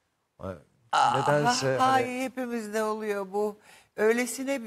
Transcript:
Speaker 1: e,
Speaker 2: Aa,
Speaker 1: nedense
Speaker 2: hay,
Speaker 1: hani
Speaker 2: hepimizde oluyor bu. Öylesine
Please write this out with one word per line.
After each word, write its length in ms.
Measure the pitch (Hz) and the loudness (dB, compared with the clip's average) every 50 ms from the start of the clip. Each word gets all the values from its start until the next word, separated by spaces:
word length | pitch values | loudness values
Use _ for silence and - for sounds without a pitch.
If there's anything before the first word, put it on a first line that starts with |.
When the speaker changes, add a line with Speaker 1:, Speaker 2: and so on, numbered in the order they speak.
| _ _ _ _ _ _ _ - - | _ _ _ _ _ _ _ -12 -12
Speaker 1:
e, 40 | 95 92 76 - _ _ _ _ _ | -12 -12 -12 -18 _ _ _ _ _
Speaker 2:
Aa, 280 | - - 131 - - 135 | 2 2 4 4 2 2
Speaker 1:
nedense 580 | 143 143 147 147 147 - 247 247 - 131 135 | 2 2 4 4 4 2 2 2 0 0 2
Speaker 2:
hay, 260 | 127 262 262 262 262 254 | 2 2 4 4 2 0
Speaker 1:
hani 180 | 254 247 254 262 | 0 -4 -4 -6
Speaker 2:
hepimizde 600 | 262 - 254 254 240 233 233 214 208 208 220 220 | -6 -6 -6 -6 -4 -6 -6 -6 -4 -4 -2 -2
oluyor 500 | 214 214 220 214 214 202 202 196 190 190 | -2 -2 -4 -4 -4 -4 -4 -4 -4 -2
bu. 260 | 208 208 214 202 - _ - - - _ _ _ | -2 -2 -2 -4 -8 _ -20 -20 -20 _ _ _
Öylesine 680 | - 214 220 233 240 247 240 - - 269 269 277 262 226 | 2 2 4 4 2 0 -2 -4 -6 -4 -4 -4 -4 -6